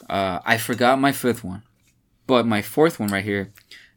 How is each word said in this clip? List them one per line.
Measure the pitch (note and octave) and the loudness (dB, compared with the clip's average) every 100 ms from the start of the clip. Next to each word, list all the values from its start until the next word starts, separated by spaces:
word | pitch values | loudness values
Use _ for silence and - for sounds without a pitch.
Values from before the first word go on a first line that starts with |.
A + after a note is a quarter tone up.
| - | -6
uh, | G2 F#2+ F2 - | -2 -2 -2 -2
I | A#2 | -2
forgot | B2+ A#2 B2 C3+ | -2 0 2 4
my | C#3 | 2
fifth | C3+ B2+ A2+ | 0 -2 -2
one. | F2+ F#2 _ _ _ _ _ _ - | -6 -14 _ _ _ _ _ _ 0
But | B2 A#2 | 2 2
my | G#2 | 0
fourth | G2+ - E3 - | -2 2 2 2
one | G#2 | -4
right | G2 | -2
here | G#2 G2+ F#2+ _ _ - _ | -2 -4 -6 _ _ -20 _